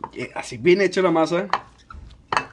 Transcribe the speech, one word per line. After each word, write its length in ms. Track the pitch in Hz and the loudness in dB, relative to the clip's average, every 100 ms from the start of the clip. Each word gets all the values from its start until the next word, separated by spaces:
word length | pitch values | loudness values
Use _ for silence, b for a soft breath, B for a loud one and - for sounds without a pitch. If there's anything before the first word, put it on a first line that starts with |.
| - | -14
eh, 180 | - 123 | -10 -10
así 240 | - - 120 | -10 -12 -2
bien 240 | 147 185 | 4 4
hecha 220 | 185 190 | 4 2
la 80 | 185 | 2
masa, 380 | 165 160 170 196 - - - _ - - - _ - - | 4 2 0 -2 -4 -6 -18 _ -18 -18 -20 _ -4 -4